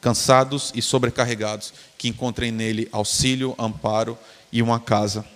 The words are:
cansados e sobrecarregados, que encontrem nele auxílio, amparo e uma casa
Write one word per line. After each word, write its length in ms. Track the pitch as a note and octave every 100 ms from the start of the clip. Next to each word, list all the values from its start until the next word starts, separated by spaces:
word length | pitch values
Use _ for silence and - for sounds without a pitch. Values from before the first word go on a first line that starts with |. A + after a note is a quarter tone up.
cansados 720 | A#2+ A2 - C3 C3+ C#3+ -
e 80 | A#2+
sobrecarregados, 880 | - C3+ A#2+ A#2+ A#2+ A2+ G#2+ G#2+ - - - _
que 120 | B2
encontrem 420 | G#2+ B2+ A2+ A#2+
nele 380 | A2 A2 A2 A#2
auxílio, 640 | G#2+ G#2 - C3 C3 C3 -
amparo 600 | A2+ A2 A2+ G#2+ A2+ A#2 - - -
e 100 | A2+
uma 200 | A#2 A#2
casa 440 | A2+ G#2+ G#2 G#2+ G#2